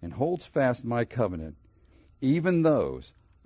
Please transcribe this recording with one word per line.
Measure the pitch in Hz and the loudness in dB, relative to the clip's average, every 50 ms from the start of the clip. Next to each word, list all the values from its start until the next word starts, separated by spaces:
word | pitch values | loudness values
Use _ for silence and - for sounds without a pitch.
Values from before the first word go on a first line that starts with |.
and | - 82 | -14 -12
holds | 80 98 135 170 180 165 - | -4 -2 -2 -2 -2 -4 -8
fast | - _ 143 135 127 123 - - | -4 _ 0 2 2 0 -2 -4
my | 117 120 120 117 | -4 -2 -2 -2
covenant, | - - 123 113 95 90 80 80 78 - - _ _ _ _ - _ _ - _ - - _ | -2 0 -2 0 0 -2 -6 -10 -12 -14 -18 _ _ _ _ -20 _ _ -20 _ -20 -12 _
even | 135 131 147 170 160 185 180 165 | 0 2 2 2 2 2 2 4
those | 160 160 151 120 85 67 65 64 - - _ _ _ _ _ _ _ | 4 4 4 4 2 0 -4 -8 -12 -18 _ _ _ _ _ _ _